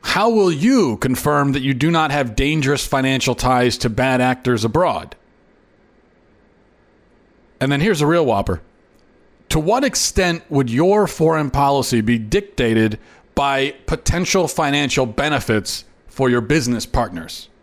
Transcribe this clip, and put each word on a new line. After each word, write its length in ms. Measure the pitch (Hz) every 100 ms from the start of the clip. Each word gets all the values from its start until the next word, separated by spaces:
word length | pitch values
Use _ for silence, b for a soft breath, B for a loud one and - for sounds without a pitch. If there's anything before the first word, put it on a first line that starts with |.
| -
How 220 | 185 214
will 220 | 226 190
you 460 | 151 202 269 165 104
confirm 560 | 131 127 151 147 139
that 100 | 139
you 100 | 135
do 160 | 131 151
not 220 | 170 156
have 240 | 143 127 104
dangerous 500 | 139 156 135 143 -
financial 480 | 139 131 135 127
ties 420 | 120 127 127 123 113
to 100 | 123
bad 320 | 107 131 131
actors 420 | 127 123 123 120
abroad? 520 | 113 127 180 98 82 - _ _ _ _ _ _ _ _ _ _ _ _ _ _ _ _ _ _ _ _ _ _ _ _
And 120 | 131
then 100 | 143
here's 200 | 180 175
a 60 | 147
real 160 | 170
whopper. 380 | 147 104 98 87 - _ _ _ _ _ _ _ _
To 100 | 160
what 240 | 156 240
extent 600 | 277 - - - 180 165 -
would 220 | 143 127
your 380 | 117 175 208 196
foreign 420 | - 160 160 147
policy 520 | 135 139 143 127 120
be 180 | 107 120
dictated 800 | 107 190 202 - 120 110 110 107 b b b
by 380 | - 139 135 139 - -
potential 600 | 165 - 170 180 196 165
financial 600 | - 151 143 143 - 131
benefits 800 | 104 147 143 - 110 - - - _ -
for 220 | - 131
your 100 | 123
business 440 | 107 156 120 120 -
partners? 640 | - 113 85 82 - - _